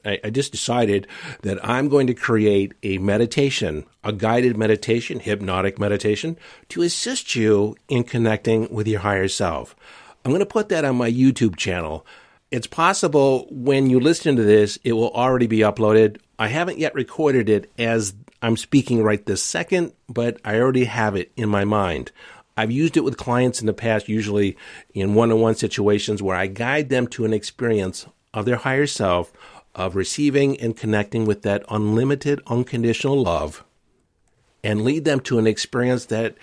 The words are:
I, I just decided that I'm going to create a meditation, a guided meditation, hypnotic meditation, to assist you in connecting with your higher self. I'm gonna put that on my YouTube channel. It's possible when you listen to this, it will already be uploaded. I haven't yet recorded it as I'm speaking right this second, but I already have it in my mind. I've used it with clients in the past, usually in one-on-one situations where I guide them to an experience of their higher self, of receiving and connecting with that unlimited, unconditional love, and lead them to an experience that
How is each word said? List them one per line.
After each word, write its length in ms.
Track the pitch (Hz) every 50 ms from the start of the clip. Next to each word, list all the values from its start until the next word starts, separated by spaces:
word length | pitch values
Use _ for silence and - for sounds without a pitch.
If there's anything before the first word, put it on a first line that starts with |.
| -
I, 140 | 104 98 - -
I 60 | 107
just 200 | 113 139 135 -
decided 560 | - - - - 120 123 117 101 101 98 - - - - - - - -
that 200 | - 98 95 92 -
I'm 240 | - 120 131 143 143
going 180 | 143 139 135
to 80 | 127 120
create 580 | - - 123 117 107 107 104 101 98 98 98 - -
a 160 | - 101 98 92
meditation, 840 | 95 101 101 110 117 117 - 147 139 139 135 - 107 82 76 76 - - _ _
a 100 | - 107
guided 440 | 107 98 113 107 117 123 127 123 110
meditation, 640 | 107 110 107 107 104 - 113 110 120 113 - - -
hypnotic 580 | - 107 104 101 101 92 92 95 95 98 - -
meditation, 600 | 101 101 101 98 - 104 104 - - 165 165 - - - - - _ -
to 120 | - 170
assist 540 | 170 175 - - - 240 262 247 - - -
you 400 | 120 107 110 104 101 104 110 - - _ -
in 160 | 139 123 117
connecting 680 | - - 117 113 113 107 104 - 117 113 110 113 -
with 160 | 113 107 104 110
your 120 | 107 95
higher 280 | 98 104 98 95 95 95
self. 480 | - - 101 85 78 65 57 - - _ - - - - - - - _ -
I'm 80 | 127
gonna 140 | 147 185 196
put 240 | 196 - 220 214 208
that 140 | 185 160 147
on 120 | 135 127
my 140 | 123 120 117
YouTube 460 | 117 127 131 135 123 - 120 107 87
channel. 480 | - - 95 90 87 82 78 78 80 - - - - - _ _ _ _ _
It's 160 | 131 120 -
possible 800 | - - 165 165 185 196 - 190 160 147 143 135 135 131 123 - -
when 400 | - 131 123 143 135 135 135 131
you 100 | 127 127
listen 360 | 123 160 170 - - 160 135
to 60 | 117
this, 360 | 110 104 107 107 104 104 - -
it 120 | - 123 117
will 160 | 110 117 -
already 360 | - 117 123 131 127 123 120
be 120 | 107 110 110
uploaded. 580 | 107 104 101 - 110 107 110 110 110 104 104 - _ _ _ -
I 100 | 113 113
haven't 300 | 131 160 175 185 - -
yet 160 | 160 - -
recorded 560 | 135 120 - - - 156 143 131 123 104 107
it 200 | 107 98 - - _ -
as 360 | 117 113 117 113 104 95 95 107 - - _ _
I'm 160 | 120 113 113
speaking 460 | - - - - 139 - - 120 113
right 220 | 107 107 107 104 -
this 200 | - 98 - -
second, 480 | - - 170 170 - 185 180 170 - - _ _ -
but 320 | 113 117 117 120 117 - -
I 140 | 107 107 113
already 280 | 123 135 131 127 123
have 280 | 110 110 120 110 107 98
it 160 | 92 - - _
in 140 | 127 110 104
my 140 | 104 101 101
mind. 460 | 104 107 104 98 87 80 65 - - - - - - - - _ _ _
I've 160 | 110 110 113
used 240 | 120 139 160 160 -
it 80 | 160 117
with 120 | 127 117
clients 440 | - - 123 120 123 127 127 - -
in 60 | 110
the 60 | 107
past, 360 | 101 - 120 117 110 104 - -
usually 480 | 107 110 101 104 101 104 101 95 - - - - - - - _
in 220 | - 101 95 101 104
one-on-one 400 | 110 117 117 113 110 113 113 113
situations 640 | - - 104 - 110 101 104 104 104 - 107 104 101
where 160 | 98 95 92
I 120 | 90 98 95
guide 400 | 95 113 117 127 143 156 147 131
them 180 | 135 127 123 120
to 160 | - - 110
an 80 | 110
experience 720 | 110 101 - - - - 123 117 110 104 92 95 - - - - _ _ _ _ -
of 120 | 110 104
their 100 | 123 123
higher 300 | 117 - 135 131 143 147
self, 460 | 139 - - 107 92 87 87 85 - _ - - - - - _ _ -
of 180 | - 92 92 90
receiving 640 | 98 92 - - - 147 143 131 139 139 139 135 -
and 160 | 123 113 110
connecting 480 | - - 107 107 104 104 - - 113 110
with 180 | 107 101 104
that 220 | - 104 101 104 - -
unlimited, 720 | 107 107 107 104 110 113 131 139 143 135 - 143 143 139 - -
unconditional 760 | 123 123 127 - 131 117 117 117 110 - - 131 143 139
love, 400 | 113 87 85 73 76 76 - - - _ _ _ _ _ _ _ _ _ _ _ _ _ _ _ _ _ _ _ -
and 180 | 104 104 104
lead 220 | 110 131 151 160 143
them 160 | 160 139 127
to 180 | - - 123 113
an 80 | 110
experience 600 | 110 107 - - - - 120 123 123 127 120 -
that 280 | - 110 110 117 110 - -